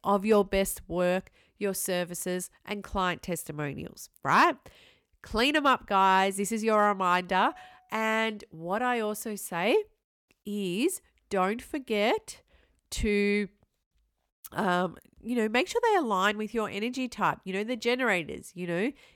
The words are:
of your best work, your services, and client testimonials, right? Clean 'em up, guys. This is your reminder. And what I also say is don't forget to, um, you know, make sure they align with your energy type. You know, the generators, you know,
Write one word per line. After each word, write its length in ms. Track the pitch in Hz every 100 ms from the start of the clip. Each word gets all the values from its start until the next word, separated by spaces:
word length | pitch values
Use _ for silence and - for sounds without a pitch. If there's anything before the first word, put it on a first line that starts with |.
of 220 | - 202 208
your 180 | 208
best 380 | 196 196 190 - -
work, 420 | 180 180 185 - _ _ _
your 160 | 202 190
services, 760 | - 180 175 175 185 180 - - -
and 180 | 208
client 380 | - 202 180 170
testimonials, 880 | - 170 - 147 147 139 - - - _
right? 320 | 139 180 330 262 - - - _ _ _
Clean 340 | - 214 269 302
'em 120 | 277
up, 180 | 247 -
guys. 520 | 196 190 190 196 196
This 140 | 202
is 120 | 220
your 240 | 220 214 208
reminder. 680 | 196 180 180 180 185 247 - - - _
And 520 | 214 220 220 220 214 -
what 320 | 160 165 208
I 180 | 247 240
also 360 | 214 214 220 202
say 480 | - 170 196 415 415 _ _ _ _ _
is 600 | - 208 190 202 320 - - _ _
don't 320 | 196 185 233
forget 800 | - 302 254 214 220 427 - - _ _ _ _ _
to, 580 | - 220 202 202 208 196 - _ _ _ _ _ _ _ _ -
um, 460 | - 180 180 180 - - _
you 120 | 220
know, 140 | 240 220
make 220 | 233 359
sure 100 | 466
they 140 | 453 403
align 420 | 247 190 202 214
with 160 | 214
your 140 | 233 214
energy 400 | 202 233 247 254
type. 320 | - 175 - 185
You 80 |
know, 100 | 190
the 140 | 220 240
generators, 760 | 233 254 247 185 151 - -
you 140 | 175 180
know, 240 | 170 233 - -